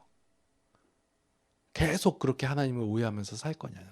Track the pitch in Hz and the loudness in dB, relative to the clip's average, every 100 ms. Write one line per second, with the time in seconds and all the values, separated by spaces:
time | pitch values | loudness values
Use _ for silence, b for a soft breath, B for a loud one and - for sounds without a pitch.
0 | _ _ _ _ _ _ _ _ _ _ | _ _ _ _ _ _ _ _ _ _
1 | _ _ _ _ _ _ _ - 156 175 | _ _ _ _ _ _ _ 0 2 4
2 | 190 - 135 123 131 143 135 123 110 110 | 2 2 0 0 0 0 0 0 0 0
3 | 117 104 101 110 156 156 127 95 92 | 0 -2 -6 -6 -6 -6 -10 -12 -18